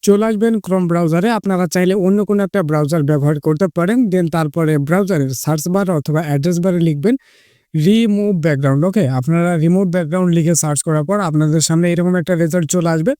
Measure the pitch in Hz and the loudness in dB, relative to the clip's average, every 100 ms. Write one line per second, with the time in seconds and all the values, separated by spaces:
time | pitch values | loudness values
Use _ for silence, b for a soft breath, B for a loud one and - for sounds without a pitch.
0 | - 202 220 214 226 220 180 185 180 170 | 4 2 2 0 0 -2 -2 -2 0 0
1 | 170 165 214 226 196 185 180 180 180 196 | 0 0 0 -2 -2 -2 -2 0 0 2
2 | 185 202 196 208 196 202 156 151 147 165 | 2 0 0 0 0 -2 0 0 0 0
3 | 143 151 143 151 151 156 190 175 175 240 | 0 2 0 0 0 0 0 0 0 0
4 | 233 180 170 165 156 156 156 151 139 180 | 0 0 0 -2 -2 -2 0 0 0 -2
5 | 196 175 135 131 - 156 175 185 190 160 | 0 -2 -2 -4 -4 -4 -2 -2 0 -2
6 | 135 156 165 143 151 175 180 175 165 147 | -2 -2 0 -2 0 0 0 0 0 0
7 | 165 269 b b b b b 156 156 220 | -2 -2 b b b b b -2 2 2
8 | 233 202 208 185 156 143 139 139 175 196 | 2 0 0 0 0 0 0 2 2 0
9 | 143 131 127 165 175 170 160 185 196 180 | 0 0 0 0 0 0 2 2 0 -2
10 | 156 180 180 170 160 165 156 147 - 156 | -2 -2 0 2 2 0 0 -4 -2 -2
11 | 147 208 185 151 151 160 147 165 175 170 | 0 -2 0 0 2 0 0 0 0 0
12 | 175 180 165 175 165 180 156 175 170 160 | 0 0 0 0 0 0 -2 -2 0 0
13 | 165 285 | -2 -4